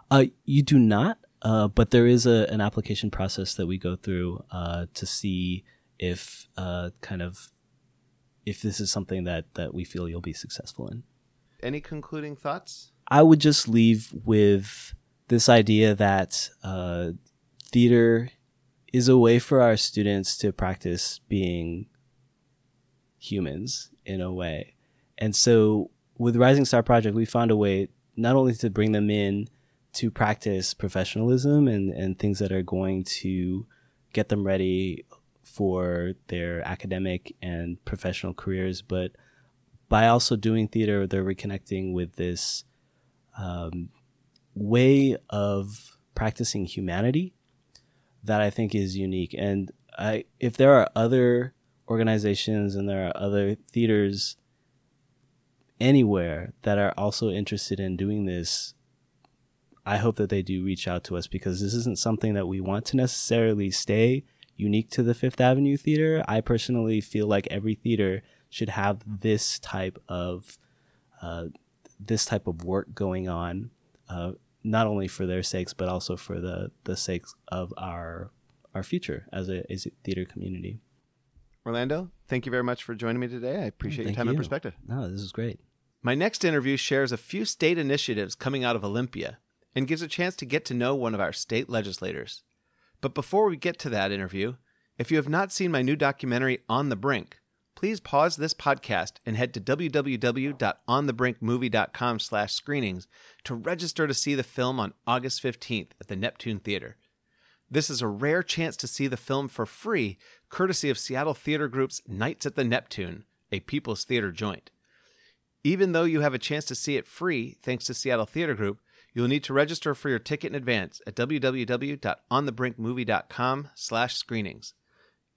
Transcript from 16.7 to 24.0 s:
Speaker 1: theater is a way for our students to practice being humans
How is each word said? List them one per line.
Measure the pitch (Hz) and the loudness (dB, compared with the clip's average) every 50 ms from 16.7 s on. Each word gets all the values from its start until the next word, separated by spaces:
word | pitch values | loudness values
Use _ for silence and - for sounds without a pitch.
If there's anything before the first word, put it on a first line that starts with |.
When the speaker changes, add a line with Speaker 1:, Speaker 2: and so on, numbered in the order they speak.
| 95 92 90 90 87 87 87 85 87 - _ _ _ _ _ _ _ _ - - | -6 -4 -4 -4 -4 -4 -4 -4 -6 -8 _ _ _ _ _ _ _ _ -14 0
Speaker 1:
theater | - 120 120 117 120 117 117 117 117 113 123 127 - _ _ _ _ _ _ _ _ _ _ - | 4 6 6 8 8 8 8 8 6 4 2 -4 -12 _ _ _ _ _ _ _ _ _ _ -2
is | - 127 120 131 | 0 2 6 8
a | 127 127 | 8 10
way | 117 117 117 120 | 10 8 8 6
for | - - 143 131 | 4 4 4 6
our | 120 117 110 | 6 6 6
students | 104 - - - 107 104 101 101 98 92 - - - | 4 0 -2 0 0 2 2 2 0 0 -2 -4 -2
to | - 101 | -2 -2
practice | - - 98 92 90 - - 87 87 85 - - - - _ - | 0 0 -2 -2 -2 -4 -4 -4 -4 -2 -4 -6 -6 -8 _ -4
being | 104 98 95 87 87 85 82 82 85 90 104 _ _ _ _ _ _ _ _ _ _ _ _ _ _ _ _ _ _ _ _ _ _ _ _ _ _ _ | -2 0 0 0 -2 -2 -4 -4 -6 -6 -10 _ _ _ _ _ _ _ _ _ _ _ _ _ _ _ _ _ _ _ _ _ _ _ _ _ _ _
humans | - - 104 98 87 71 71 87 110 131 - - - - _ _ | -8 -4 -2 -2 -2 -2 -4 -6 -6 -6 -8 -8 -10 -14 _ _